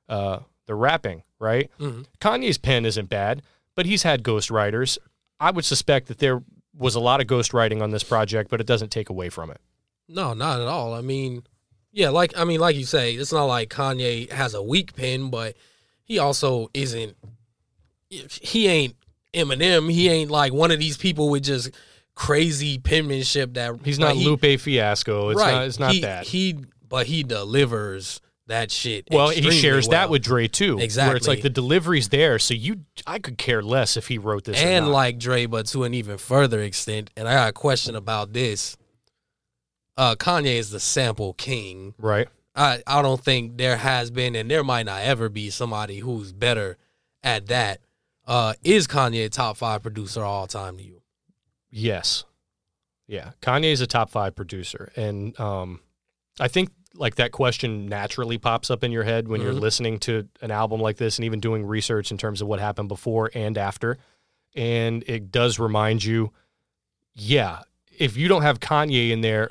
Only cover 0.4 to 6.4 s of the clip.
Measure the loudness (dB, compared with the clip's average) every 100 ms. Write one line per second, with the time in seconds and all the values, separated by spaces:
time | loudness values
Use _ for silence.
0.4 | -10 _ -10 0 2 2 -2 -8 -14 -6
1.4 | 0 0 -2 -6 -10 -8 -14 -4 0 0
2.4 | 0 0 2 2 2 -2 -2 0 0 -2
3.4 | -6 _ _ -4 0 2 2 2 2 0
4.4 | 0 0 2 0 -2 -4 -8 _ _ -2
5.4 | 0 2 0 0 2 2 0 0 0 0